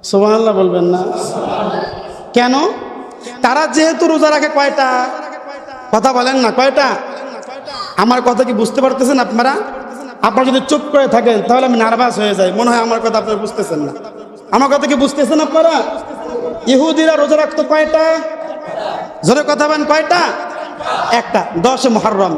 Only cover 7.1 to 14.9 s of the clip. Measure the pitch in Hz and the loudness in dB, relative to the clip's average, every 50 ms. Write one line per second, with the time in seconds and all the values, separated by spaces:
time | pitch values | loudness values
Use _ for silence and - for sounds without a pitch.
7.1 | - - - - - - - - - 269 - - - - - - - - 190 226 | -12 -12 -12 -12 -12 -14 -14 -14 -14 -14 -14 -12 -10 -10 -10 -10 -2 0 2 2
8.1 | 247 254 247 247 240 208 254 240 247 208 226 220 - - 262 262 262 269 262 240 | 2 2 2 0 2 2 0 0 2 0 0 0 0 2 2 2 2 2 2 2
9.1 | 285 269 240 - 214 220 - 262 285 415 427 - - - - - - - - - | 2 2 0 0 0 0 2 2 0 -2 -4 -8 -10 -12 -12 -14 -14 -14 -14 -14
10.1 | - - - 220 202 240 262 254 254 262 - - 294 294 294 - - 285 277 240 | -10 -2 -2 0 2 2 2 4 2 0 2 2 0 0 0 2 2 2 4 4
11.1 | 202 233 226 240 233 208 190 - 233 254 262 254 247 233 220 220 226 226 254 240 | 2 2 4 4 2 2 2 2 2 2 4 2 2 2 2 2 2 2 0 0
12.1 | 220 196 208 208 202 185 196 185 180 208 233 240 240 240 226 226 233 226 226 226 | 0 0 0 0 2 2 0 0 2 2 2 2 2 2 2 0 -2 0 0 0
13.1 | 220 220 208 214 214 202 208 208 - - 202 - 165 151 147 139 - - - - | 0 0 -2 -2 -4 -4 -4 -6 -6 -6 -6 -4 -4 -4 -4 -6 -8 -10 -14 -16
14.1 | - - - - - - - - - 220 269 277 277 285 294 285 | -16 -18 -20 -18 -20 -20 -8 0 2 2 4 4 2 2 2 2